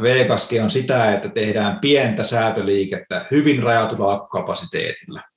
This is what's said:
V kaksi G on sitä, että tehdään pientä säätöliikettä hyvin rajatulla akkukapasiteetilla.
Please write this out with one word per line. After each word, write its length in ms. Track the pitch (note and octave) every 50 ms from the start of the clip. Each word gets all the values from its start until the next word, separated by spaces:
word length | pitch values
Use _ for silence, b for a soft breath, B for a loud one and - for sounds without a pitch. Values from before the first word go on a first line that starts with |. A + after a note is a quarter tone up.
V 260 | A2 B2 B2+ B2+ B2 -
kaksi 280 | A#2 - - - A#2+
G 60 | A2+
on 80 | A2 -
sitä, 420 | - C3 B2+ C3+ C3 A#2+ A2+ G#2+ G2
että 140 | G2+ - G2
tehdään 500 | - A2+ G#2+ G#2+ G2+ G#2+ G#2 G2+ F#2+ -
pientä 440 | C#3+ C#3+ C#3+ C3+ - A2+ G#2+ A#2 G#2+
säätöliikettä 1040 | - A#2+ A2+ A2+ A2 G#2 A2 G2 G2+ G2+ G2 F#2+ F2+ G2 - - - F#2 F2+ - -
hyvin 320 | C3+ D3 D3 D3 C3+ B2
rajatulla 500 | A#2 A#2+ A#2 A#2 A2 - A2+ G#2+ G2 G2
akkukapasiteetilla. 1120 | G2+ G2+ - - - F#2 F2 - - - F2+ - - E2 E2 D#2+ - - - F2+ - - - - _